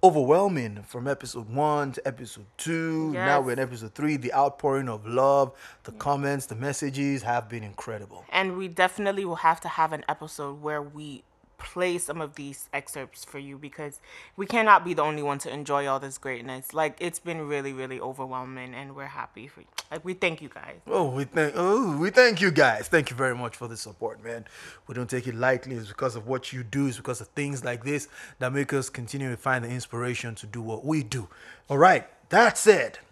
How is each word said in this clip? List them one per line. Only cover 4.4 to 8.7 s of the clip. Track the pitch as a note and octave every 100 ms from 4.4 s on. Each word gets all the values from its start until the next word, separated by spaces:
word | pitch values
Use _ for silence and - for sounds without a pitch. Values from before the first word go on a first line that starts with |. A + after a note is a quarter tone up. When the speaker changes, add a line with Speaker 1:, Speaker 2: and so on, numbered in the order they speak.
| C#3 - C#3+ C3+ C3
Speaker 1:
of | G#2+ G#2+
love, | B2 C3+ C#3 C3 - - -
the | -
Speaker 2:
Yeah. | A2
Speaker 1:
comments, | C#3+ C#3+ C#3+ C#3+ C3
the | A2+
messages | C3+ C#3 C#3+ C3+ C#3 C3+
have | A2 A#2+ A2+
been | A#2
incredible. | G#2+ G2 - A2 G2+ - -
Speaker 2:
And | F3+ F#3+ F3+
we |
definitely | F#3+